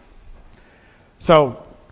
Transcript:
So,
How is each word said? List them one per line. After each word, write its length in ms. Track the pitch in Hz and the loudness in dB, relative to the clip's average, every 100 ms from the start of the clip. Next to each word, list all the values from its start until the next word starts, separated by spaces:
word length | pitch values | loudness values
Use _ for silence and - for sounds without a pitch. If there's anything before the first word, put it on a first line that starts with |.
| _ - - - - - _ _ _ _ _ _ | _ -20 -20 -20 -20 -20 _ _ _ _ _ _
So, 460 | - 156 139 113 - - - | 0 2 0 -6 -20 -20 -20